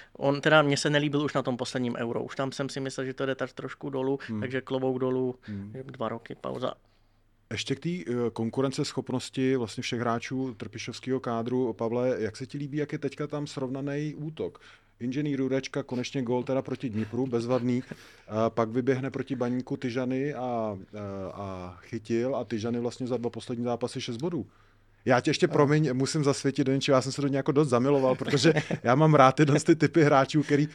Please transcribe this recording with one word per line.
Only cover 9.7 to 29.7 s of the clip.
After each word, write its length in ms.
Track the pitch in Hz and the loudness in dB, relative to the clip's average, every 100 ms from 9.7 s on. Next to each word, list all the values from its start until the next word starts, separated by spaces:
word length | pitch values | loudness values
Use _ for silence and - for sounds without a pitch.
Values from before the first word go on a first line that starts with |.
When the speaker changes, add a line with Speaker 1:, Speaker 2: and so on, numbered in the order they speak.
| - | -6
Speaker 2:
všech 160 | - 120 | -6 -4
hráčů 540 | 117 117 - 131 131 | -2 -2 -4 -6 -6
trpišovského 640 | 110 110 110 - 113 131 131 | -8 -12 -12 -12 -8 -4 -4
kádru. 540 | 131 117 117 127 127 | -2 -2 -2 0 -2
Pavle, 420 | - 113 120 127 101 | -2 -2 0 0 0
jak 180 | 107 - | -4 -6
se 80 | |
ti 120 | 127 143 | -10 -10
líbí, 200 | 143 147 | -6 -4
jak 140 | 143 | -4
je 60 | 156 | -4
teďka 280 | 139 - 147 | -6 -6 -6
tam 200 | 147 147 | -6 -6
srovnaný 680 | - 131 135 143 143 151 | -6 -6 -4 -4 -4 -4
útok? 440 | 143 156 156 87 - - - _ - | -6 -8 -6 -8 -8 -20 -20 _ -8
Inženýr 400 | 120 135 147 135 | -6 -2 -2 0
Jurečka, 440 | 131 135 135 143 | 0 0 -2 -6
konečně 380 | 135 123 120 139 | -4 -4 -4 -4
gól 220 | 120 123 | 0 0
teda 180 | 123 131 | 0 -2
proti 280 | - 127 117 | -2 -6 -4
Dnipru, 380 | 104 107 120 131 | -4 -4 -2 -2
bezvadný. 560 | 117 117 127 123 123 - - - - - | 0 0 0 2 0 -2 -14 -18 -20 -6
A 220 | 107 113 | 0 0
pak 200 | 117 113 | 2 -2
vyběhne 420 | 120 123 127 131 | 0 0 0 -2
proti 240 | 135 127 | -6 -4
Baníku 420 | 127 120 127 123 135 | -2 -2 -2 -4 -6
Tyžany 560 | 127 120 127 131 143 | -4 -4 -2 -2 -4
a, 440 | 135 127 117 110 95 95 | -4 -4 -2 -2 -6 -10
eh, 40 | 104 101 98 92 | -10 -8 -8 -8
a 440 | - 98 92 90 87 | -8 -8 -8 -12 -14
Chytil 540 | - 113 110 113 127 | -12 -10 -2 0 0
a 80 | 123 | -2
Tyžany 360 | 120 113 117 120 | -4 -4 -2 -2
vlastně 280 | 120 - 123 | -4 -4 -4
za 100 | 120 | -4
dva 120 | 117 | -4
poslední 340 | 113 - 120 | -8 -8 -4
zápasy 360 | 120 120 120 131 | -2 -2 -4 -6
šest 160 | - 117 | -8 -6
bodů. 300 | 170 165 101 _ _ _ _ _ 113 | -4 -6 -8 _ _ _ _ _ 2
Já 140 | 123 | 2
tě 80 | 156 | 2
ještě, 160 | 143 170 | 2 2
Speaker 1:
Ano. 60 | |
Speaker 2:
promiň, 400 | 143 143 151 151 | 4 4 4 2
musím 300 | 127 135 160 | 0 0 2
zasvětit 400 | 143 131 139 135 131 | 2 2 0 0 2
do 60 | |
něčeho, 220 | 135 143 | 2 4
já 60 | 131 | 4
jsem 100 | 135 | 4
se 100 | 135 | -2
do 60 | 139 | 0
něj 100 | 135 | 0
jako 140 | 147 | 2
dost 180 | 143 147 | 4 4
zamiloval, 460 | 120 135 143 131 | 4 4 4 4
protože 380 | 127 - 147 156 151 - - | 2 2 4 4 4 0 0
já 120 | 117 | 4
mám 180 | 135 156 | 6 8
rád 180 | 151 131 | 10 10
tyhle 240 | - 151 151 | 8 4 4
ty 160 | - | 4